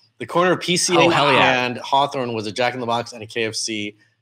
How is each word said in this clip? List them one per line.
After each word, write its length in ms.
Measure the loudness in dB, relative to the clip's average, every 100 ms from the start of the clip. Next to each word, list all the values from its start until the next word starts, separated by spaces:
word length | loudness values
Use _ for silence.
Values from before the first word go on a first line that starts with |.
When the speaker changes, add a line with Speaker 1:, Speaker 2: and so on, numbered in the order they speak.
| _ -16
Speaker 1:
The 80 | -4
corner 260 | 0 2
of 60 | 2
P 160 | 0 0
C 180 | 2 4
A 40 |
Speaker 2:
Oh, 100 | 4
hell 220 | 4 4
yeah. 340 | 4 4 2 0
Speaker 1:
and 120 | -4
Hawthorne 560 | 0 2 2 0 -4
was 140 | -4 -4
a 40 |
Jack 220 | -2 -2
in 60 | -2
the 60 | -4
Box 260 | -4 -4
and 80 | -12
a 60 | -10
K 160 | -6 -4
F 80 |
C 420 | -4 -6 -6 -6 -10 _ _